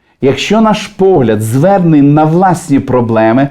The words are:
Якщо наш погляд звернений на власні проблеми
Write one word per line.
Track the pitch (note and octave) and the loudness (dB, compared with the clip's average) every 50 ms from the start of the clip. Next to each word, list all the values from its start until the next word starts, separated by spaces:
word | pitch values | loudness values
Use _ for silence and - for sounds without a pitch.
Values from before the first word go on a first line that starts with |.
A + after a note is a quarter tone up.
| _ _ _ - | _ _ _ -4
Якщо | B2 C3+ C3+ - - - G3 A3 | -2 -2 -2 -2 -4 -2 0 0
наш | A3 A3 G#3 - - | 0 0 0 -2 -6
погляд | - - - F#3+ F#3+ F#3 D#3 B2+ A2 A2 G#2 A2 | -10 -6 -2 0 2 2 2 0 0 -2 -2 -4
звернений | A2 A#2 C3+ D#3 F#3+ G3+ G3 F3 E3 D#3 D3 C#3 | -2 -2 0 0 2 0 2 2 2 2 2 4
на | C#3+ D3 D3+ D#3 | 2 2 2 2
власні | D#3 D#3+ F3 G3 F#3 E3 - - - C#3 C3+ | 0 0 0 0 0 -2 -2 -4 -2 -2 -2
проблеми | C3+ - B2 B2 A#2+ A2 A2+ A2 A2 B2 C3 C3+ C#3 C#3 | -2 -2 -2 -2 0 0 0 0 0 2 2 0 -2 -2